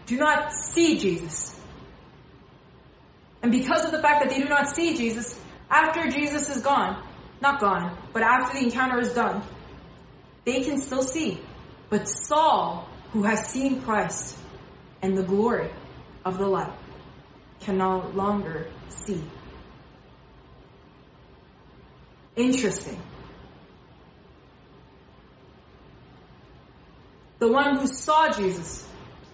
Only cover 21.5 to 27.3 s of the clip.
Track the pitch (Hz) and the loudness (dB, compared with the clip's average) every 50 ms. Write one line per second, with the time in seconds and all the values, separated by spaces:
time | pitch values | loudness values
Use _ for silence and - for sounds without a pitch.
21.5 | - - - - - - - - - - - - - - - - - 226 247 254 | -20 -20 -20 -20 -20 -20 -20 -20 -20 -20 -20 -20 -20 -20 -20 -8 -2 0 2 2
22.5 | 254 - 220 190 - - - 147 113 87 - - - - - - - - - - | 2 2 2 0 -2 -4 -6 -10 -12 -12 -14 -14 -16 -18 -18 -18 -20 -20 -20 -20
23.5 | - - - - - - - - - - - - - - - - - - - - | -20 -20 -20 -20 -20 -20 -20 -20 -20 -20 -20 -20 -20 -20 -20 -20 -20 -20 -20 -20
24.5 | - - - - - - - - - - - - - - - - - - - - | -20 -20 -20 -20 -20 -20 -20 -20 -20 -20 -20 -20 -20 -20 -20 -20 -20 -20 -20 -20
25.5 | - - - - - - - - - - - - - - - - - - - - | -20 -20 -20 -20 -20 -20 -20 -20 -20 -20 -20 -20 -20 -20 -20 -20 -20 -20 -20 -20
26.5 | - - - - - - - - - - - - - - - - | -20 -20 -20 -20 -20 -20 -20 -20 -20 -20 -20 -20 -20 -20 -20 -12